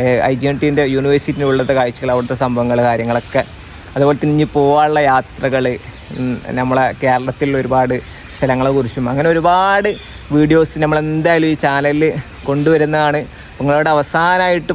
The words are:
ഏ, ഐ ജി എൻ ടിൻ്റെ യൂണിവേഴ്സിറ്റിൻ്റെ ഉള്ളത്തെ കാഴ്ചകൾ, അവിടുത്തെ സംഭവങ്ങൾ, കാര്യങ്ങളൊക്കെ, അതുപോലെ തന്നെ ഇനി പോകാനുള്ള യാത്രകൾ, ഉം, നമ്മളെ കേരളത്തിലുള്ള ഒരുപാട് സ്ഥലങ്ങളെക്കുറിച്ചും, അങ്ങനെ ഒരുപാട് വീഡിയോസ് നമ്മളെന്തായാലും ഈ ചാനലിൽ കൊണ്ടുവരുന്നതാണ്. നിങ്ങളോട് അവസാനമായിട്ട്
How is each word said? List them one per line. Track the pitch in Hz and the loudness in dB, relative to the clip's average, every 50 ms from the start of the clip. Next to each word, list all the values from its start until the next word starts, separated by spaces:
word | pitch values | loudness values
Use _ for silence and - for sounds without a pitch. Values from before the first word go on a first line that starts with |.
ഏ, | 123 127 127 113 - 131 | 0 0 2 2 2 0
ഐ | 135 123 131 | 0 0 -2
ജി | 139 143 | -2 -2
എൻ | 127 151 | 0 0
ടിൻ്റെ | 147 143 147 147 131 135 | 0 2 2 0 2 0
യൂണിവേഴ്സിറ്റിൻ്റെ | 135 139 139 143 143 - - 135 143 139 135 | 0 2 2 2 0 0 -2 -4 -2 0 0
ഉള്ളത്തെ | 131 131 131 120 139 131 | 0 0 0 0 2 0
കാഴ്ചകൾ, | 127 120 120 - 131 127 127 | 0 0 -2 -4 -2 0 0
അവിടുത്തെ | 123 123 120 131 117 135 | 0 0 -2 -2 -2 -2
സംഭവങ്ങൾ, | 127 123 120 120 120 120 120 120 120 | -2 0 0 0 0 2 2 2 2
കാര്യങ്ങളൊക്കെ, | 117 113 113 117 120 120 - - - 135 - - - - - - - - - - - | 2 0 0 -2 -2 -2 -2 -2 -2 -2 -2 -4 -6 -18 -18 -18 -18 -18 -16 -8 -2
അതുപോലെ | 131 139 139 143 123 - | 0 2 2 2 2 0
തന്നെ | 151 147 151 | 0 2 2
ഇനി | 151 - - 147 | 0 0 0 2
പോകാനുള്ള | 139 139 143 151 151 151 151 147 147 139 135 | 2 4 4 4 4 4 2 2 2 4 2
യാത്രകൾ, | 131 127 - - - 127 135 127 131 127 127 127 - - - - - - - - 127 | 2 0 -2 -6 -4 -4 -2 0 0 0 0 -2 -4 -8 -14 -18 -18 -16 -12 -8 -6
ഉം, | 127 127 123 - - - - 127 | -4 -4 -4 -6 -6 -8 -6 -4
നമ്മളെ | 127 127 127 131 131 120 98 - - | -2 0 0 2 0 0 -2 -2 0
കേരളത്തിലുള്ള | 127 127 127 127 135 131 - 151 139 139 131 127 | 0 0 0 0 -4 -6 -4 -2 -2 -2 -2 -2
ഒരുപാട് | 120 131 131 127 123 127 120 - - - - - - - | 0 0 0 2 0 0 -4 -6 -10 -16 -18 -16 -14 -8
സ്ഥലങ്ങളെക്കുറിച്ചും, | - 143 131 127 127 131 135 139 139 127 113 - 135 127 120 | -4 0 0 0 2 2 2 2 2 0 -2 -2 -4 -4 -2
അങ്ങനെ | 127 139 151 165 165 | 0 0 2 2 2
ഒരുപാട് | 165 160 175 175 180 190 196 196 202 202 208 202 - - - - - - - 147 | 2 4 4 4 4 4 4 2 2 2 0 -2 -4 -8 -16 -18 -16 -6 0 2
വീഡിയോസ് | 147 151 151 156 160 160 151 - 156 156 | 2 4 6 6 4 4 2 0 -2 -2
നമ്മളെന്തായാലും | 151 156 151 151 156 156 156 156 170 170 165 156 160 156 | 0 0 0 0 -2 -2 0 2 2 2 2 2 0 0
ഈ | 147 - | 0 0
ചാനലിൽ | 143 139 139 139 147 147 147 156 156 - 156 - - - - - | 0 0 0 0 0 0 2 0 0 0 -2 -6 -10 -14 -10 -6
കൊണ്ടുവരുന്നതാണ്. | - 139 147 147 156 165 151 151 151 151 151 151 147 147 151 131 - - - - - - - | -4 -2 0 2 2 4 4 2 2 0 0 0 2 0 -2 -4 -6 -12 -18 -20 -16 -10 -4
നിങ്ങളോട് | 131 143 143 151 156 160 156 | -2 0 2 2 2 2 2
അവസാനമായിട്ട് | 147 139 - - 165 165 175 180 185 185 180 175 170 - - 180 | 0 0 0 0 0 2 2 2 2 2 2 0 0 -2 -2 -2